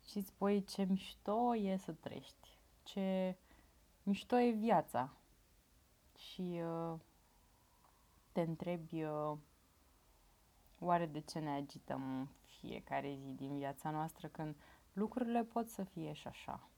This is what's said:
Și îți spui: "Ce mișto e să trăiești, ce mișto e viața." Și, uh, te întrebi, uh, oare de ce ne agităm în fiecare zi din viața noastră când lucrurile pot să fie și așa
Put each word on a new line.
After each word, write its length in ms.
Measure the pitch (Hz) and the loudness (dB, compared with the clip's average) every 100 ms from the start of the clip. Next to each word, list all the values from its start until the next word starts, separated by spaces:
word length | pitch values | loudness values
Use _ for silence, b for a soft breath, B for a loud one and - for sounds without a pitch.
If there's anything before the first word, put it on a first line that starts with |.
| - | -6
Și 80 | 208 | -6
îți 100 | 196 | -6
spui: 380 | - 202 202 | 0 4 4
"Ce 200 | 196 - | 2 0
mișto 680 | 190 190 - - - 214 240 | 4 2 0 -10 -2 2 4
e 220 | 233 202 190 | 4 2 0
să 160 | 190 | -2
trăiești, 680 | 160 - - - - - - - - | -8 -8 -10 -12 -20 -20 -20 -20 -20
ce 540 | - - 190 190 185 185 b b b b - _ | -10 -2 2 2 2 -2 b b b b -20 _
mișto 360 | - 196 - 247 | 0 0 4 6
e 120 | 240 | 6
viața." 640 | 220 226 185 151 120 135 - - - - - _ - _ _ - - | 4 6 6 6 0 -2 -6 -20 -20 -20 -20 _ -20 _ _ -20 -20
Și, 440 | - - 180 170 | -16 -6 -2 -2
uh, 340 | 165 165 165 165 - _ _ - - - _ _ - _ - - _ | -2 0 -2 -4 -10 _ _ -20 -20 -20 _ _ -20 _ -20 -20 _
te 80 | - | 0
întrebi, 600 | 165 160 175 175 160 160 | 0 0 -4 -4 -4 -4
uh, 340 | 156 151 151 151 - _ _ _ _ _ _ - - _ _ _ - - | -2 0 -2 -4 -10 _ _ _ _ _ _ -20 -20 _ _ _ -20 -6
oare 280 | 175 175 165 | 4 4 4
de 140 | 147 | -4
ce 180 | 151 165 | -6 -4
ne 120 | 151 | -2
agităm 680 | 143 143 - - 131 135 131 | -2 -4 -10 -6 -4 -4 -4
în 80 | 139 - - - - | -6 -10 -20 -14 -10
fiecare 480 | 117 - 139 139 | -10 -4 -4 -4
zi 180 | 139 135 | -8 -8
din 240 | 131 135 143 | -8 -6 -4
viața 340 | 139 143 156 | -4 -4 -4
noastră 380 | 156 160 - 160 | -2 -4 -6 -12
când 280 | - 156 147 B B B - | -6 -6 -6 B B B -2
lucrurile 480 | 214 254 240 233 | -2 0 2 2
pot 240 | 233 233 226 | 2 -2 -4
să 160 | - | -6
fie 280 | 190 - 156 | -6 -6 -6
și 140 | 151 - | -6 -10
așa 420 | 135 - 139 - | -12 -10 -10 -12